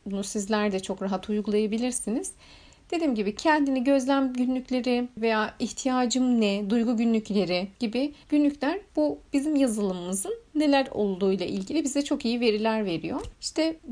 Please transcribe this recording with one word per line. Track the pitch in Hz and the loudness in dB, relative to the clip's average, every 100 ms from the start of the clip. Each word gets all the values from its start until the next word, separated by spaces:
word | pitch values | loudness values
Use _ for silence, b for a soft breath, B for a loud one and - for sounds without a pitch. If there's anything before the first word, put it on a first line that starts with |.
| 202 | -8
bunu | 196 | -6
sizler | 196 214 202 214 208 | -4 -6 -2 0 0
de | 190 | -2
çok | 190 190 | -4 -6
rahat | 190 190 185 | -4 -4 -2
uygulayabilirsiniz. | 214 208 208 214 220 247 247 - 240 381 - B B B B - | -4 0 0 0 -2 -2 -4 -4 -4 -6 -12 B B B B -8
Dediğim | 349 320 | -2 0
gibi | 220 196 | 0 -2
kendini | 208 330 302 277 262 | 0 2 4 4 2
gözlem | 247 277 254 277 269 | 2 2 4 2 2
günlükleri | 254 254 254 254 254 247 240 247 - | 0 -2 -2 -2 -2 0 0 -2 -2
veya | 226 220 214 - | 0 2 0 -4
ihtiyacım | 226 - 269 254 247 254 254 233 | -6 -4 -2 0 2 2 2 4
ne, | 208 196 202 | 2 2 0
duygu | 233 226 226 | 2 2 2
günlükleri | 233 226 220 202 175 180 196 - | 2 2 2 0 2 0 -2 -4
gibi | 240 240 294 B B | -4 -2 -4 B B
günlükler | 294 285 285 269 381 - - | 4 4 2 -2 -2 -4 0
bu | 302 294 - | 0 0 -2
bizim | 277 294 294 | -2 2 2
yazılımımızın | 269 214 202 185 175 196 349 466 - | 2 2 -2 -2 -4 -4 -4 -8 -6
neler | 302 302 277 262 | 0 4 4 2
olduğuyla | - 208 190 196 190 180 | 0 -2 0 2 2 0
ilgili | 196 190 302 | -4 -4 -2
bize | 277 285 | -2 -2
çok | 285 285 | -2 -2
iyi | 226 240 | -2 0
veriler | 233 208 220 220 | 0 2 0 0
veriyor. | 202 165 160 269 466 - | -2 -4 -4 -6 -8 -12
İşte | - - 320 320 285 | -8 -2 -2 -2 -8